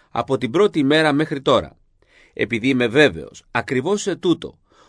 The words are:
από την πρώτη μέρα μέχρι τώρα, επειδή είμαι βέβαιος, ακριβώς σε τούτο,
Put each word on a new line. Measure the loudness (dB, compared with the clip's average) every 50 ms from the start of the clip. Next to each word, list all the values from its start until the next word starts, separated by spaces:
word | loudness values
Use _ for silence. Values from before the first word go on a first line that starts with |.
| _ _
από | -6 -6 -4 -2 -2 -2
την | -2 -2
πρώτη | 2 2 2 2 2 0 2
μέρα | 2 4 4 2 2 2
μέχρι | 0 -2 -2 -4 -4
τώρα, | 0 2 2 2 2 -2 -14 _ _ _ _ _ _ _ _ _ _ _ _
επειδή | -8 -6 -4 -4 -4 -2 0
είμαι | 0 0 0 0
βέβαιος, | 2 4 4 4 2 -2 -14 -16 -18 -20 _ _
ακριβώς | -6 -6 -4 -2 -4 -4 -2 -2 -4 -4
σε | -4 -6 -8
τούτο, | -4 0 -2 0 0 -2 -16 -18 _ _ _ _ _ _